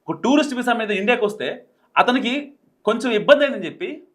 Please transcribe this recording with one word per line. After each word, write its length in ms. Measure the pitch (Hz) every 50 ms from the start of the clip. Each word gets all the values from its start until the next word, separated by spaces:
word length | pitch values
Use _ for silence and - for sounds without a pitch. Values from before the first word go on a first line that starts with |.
| _
ఒక 80 | - 160 147 160
టూరిస్ట్ 300 | 240 285 302 - 294 254
వీసా 160 | 247 240 240 233
మీద 180 | 226 220 208
ఇండియాకి 340 | 208 190 202 233 240 - 220
వస్తే 400 | 208 - - 127 143 220 - - _ _ _ _ _ _
అతనికి 560 | - - 247 247 262 214 233 254 294 285 - - _ _ _ _ _ _
కొంచెం 260 | 208 226 240 254 247
ఇబ్బంది 320 | 220 208 - - 294 277 294
అయిందని 220 | 269 226 202 170
చెప్పి, 380 | 151 - - 180 233 302 311 - _ _